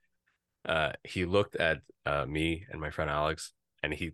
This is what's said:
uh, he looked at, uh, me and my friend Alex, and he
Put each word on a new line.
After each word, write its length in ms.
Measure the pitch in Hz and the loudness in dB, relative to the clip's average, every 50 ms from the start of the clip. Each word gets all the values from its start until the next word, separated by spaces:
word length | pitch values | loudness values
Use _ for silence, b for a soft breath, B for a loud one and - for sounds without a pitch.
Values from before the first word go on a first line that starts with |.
| _ _ _ _ _ _ _ _ _ _ _ _ - - | _ _ _ _ _ _ _ _ _ _ _ _ -2 0
uh, 240 | 80 80 76 67 - - - | 2 2 2 0 -2 -6 -10
he 200 | - - 95 90 | -6 -2 -2 0
looked 320 | 85 95 101 104 - - | 4 4 4 4 2 2
at, 240 | 82 82 80 78 71 - - - _ - | 2 2 2 2 0 -4 -10 -20 _ -2
uh, 220 | 71 71 73 65 | 0 0 0 0
me 400 | 65 73 78 80 82 82 82 - - | 0 0 0 2 0 0 -2 -6 -8
and 100 | - 80 | -8 -8
my 100 | 78 76 | -6 -6
friend 180 | - - 78 76 | -4 -2 -2 0
Alex, 420 | 73 76 76 78 78 - - - - _ _ _ _ _ | 0 2 2 0 0 -2 -6 -12 -16 _ _ _ _ _
and 120 | - 73 73 | -4 -4 -2
he 180 | - 90 78 | -2 -4 -6